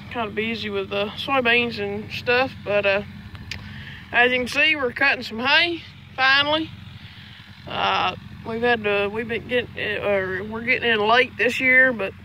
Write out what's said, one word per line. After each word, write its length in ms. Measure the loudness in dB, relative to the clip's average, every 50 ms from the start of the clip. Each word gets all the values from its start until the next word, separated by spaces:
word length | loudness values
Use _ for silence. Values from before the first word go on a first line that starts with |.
| -12 -8
kinda 180 | -6 -4 -4 -4
busy 400 | -2 -2 -2 -2 -4 -4 -4 -4
with, 240 | -4 -4 -4 -2 -2
uh, 160 | -2 -2 -4 -4
soybeans 640 | -6 -4 0 0 2 4 4 4 4 2 0 -2 -4
and 300 | -4 -4 -4 -6 -8 -8
stuff, 400 | -10 -4 -2 0 2 2 2 0 -4 -8 -4
but, 220 | -2 0 2 2
uh, 160 | 2 0 0 -2 -6 -12 -16 -16 -16 -16 -16 -12 -12 -12 -12 -12 -12 -14 -14 -14 -16 -16 -16 -12 0
as 200 | 2 4 4 4
you 60 | 4
can 100 | 0 -2
see, 280 | -2 0 2 2 2 2
we're 160 | 2 -2 -2
cutting 320 | 0 2 2 2 2 0 -4
some 160 | -8 -6 -2
hay, 420 | 2 4 4 4 4 2 0 -4 -8 -14 -18 -20 -20 -10 -2
finally. 540 | 2 4 4 6 4 4 2 2 0 0 -4 -8 -14 -16 -16 -16 -16 -18 -18 -18 -18 -20 -18 -20 -20 -20 -20 -20 -16 -12
Uh, 480 | -8 -4 0 0 2 2 2 0 -2 -2 -6 -12 -16 -16 -12 -8
we've 160 | -8 -4 0
had 220 | 2 2 2 2 2
to, 260 | 0 0 0 0 -2
we've 160 | -2 -6 -6
been 200 | -4 -6 -6 -4
getting, 280 | -2 -2 -2 -2 -4 -6
uh, 320 | -6 -6 -4 -4 -2 0
or 360 | 0 0 0 0 -2 -4 -6 -6
we're 180 | -8 -8 -4
getting 260 | -2 0 0 2 2
in 120 | 2 2 4
late 360 | 4 6 6 6 4 2 0
this 240 | 0 0 0 2 2
year, 320 | 4 6 8 8 8 6
but, 220 | 4 0 -4 -6 -6 -10 -2